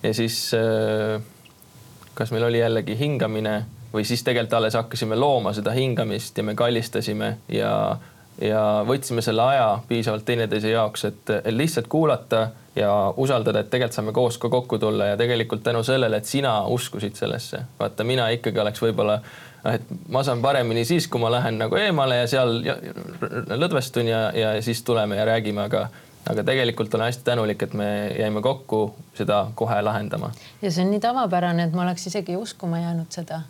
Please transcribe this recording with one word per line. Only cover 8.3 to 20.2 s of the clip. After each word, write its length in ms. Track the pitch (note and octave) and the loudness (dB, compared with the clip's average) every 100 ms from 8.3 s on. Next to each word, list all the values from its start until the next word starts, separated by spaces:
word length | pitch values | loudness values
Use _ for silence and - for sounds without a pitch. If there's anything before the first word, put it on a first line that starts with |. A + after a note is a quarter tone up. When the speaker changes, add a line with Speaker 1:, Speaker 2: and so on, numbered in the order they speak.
| - | -4
Speaker 1:
ja 220 | G#2 G#2+ G#2+ G#2+ | 0 2 2 2
võtsime 400 | G#2+ C3+ C3+ A#2 | 2 0 0 -2
selle 200 | A2+ A2 | 0 2
aja 260 | B2 C#3 A2 G#2 | 4 4 4 2
piisavalt 400 | - A#2 A2+ G#2+ | 0 -2 0 -2
teineteise 480 | G#2+ A#2 A2 G#2+ A2 | 0 0 0 0 2
jaoks, 320 | A2+ G#2+ - | 2 2 0
et, 260 | G#2 - - | -6 -6 -2
et 220 | G#2+ A2 | -2 0
lihtsalt 360 | A2+ D#3+ E3 A#2 | 0 0 -2 -2
kuulata 600 | D#3 D#3 A#2+ - A2+ A2+ - - | 2 2 0 0 0 0 -4 -8
ja 180 | - G#2 G#2 G2 | 0 2 4 2
usaldada, 460 | - C3+ B2+ A2+ G#2+ | 0 0 2 2 0
et 100 | G#2+ | 0
tegelikult 260 | B2+ A#2+ - | 0 0 -2
saame 160 | G#2+ | -2
koos 240 | G#2+ B2 A#2 | 2 2 0
ka 100 | A#2+ | 0
kokku 300 | B2+ B2 A2 | 0 0 0
tulla 320 | G#2+ G#2+ G2+ | 0 2 0
ja 40 | G#2 | 2
tegelikult 460 | A#2+ A#2+ A2+ A2 | 2 2 0 -2
tänu 160 | A#2+ A#2 | 0 0
sellele, 340 | A#2 C3 A#2+ G#2+ | 2 2 2 0
et 120 | A#2 | -2
sina 240 | C#3 C#3 G#2+ G#2 | -2 2 0 0
uskusid 500 | A#2+ - G#2+ G2+ - | -2 -4 -6 -8 -4
sellesse. 460 | G#2+ A#2+ - - B2+ | -4 -4 -6 -10 -10
Vaata, 300 | - G#2+ - | -6 -6 -2
mina 240 | A2+ C3 A2+ | 0 2 2
ikkagi 300 | A#2 A#2 G2 | 0 -2 0
oleks 220 | G#2 - | -2 0
võib-olla, 320 | A#2 G#2+ G#2+ G#2+ - - - - | 0 2 2 0 -2 -18 -20 -6
noh, 100 | - | -2
et 160 | A#2 - F2+ | -2 -4 -14
ma 180 | - B2 | -4 -2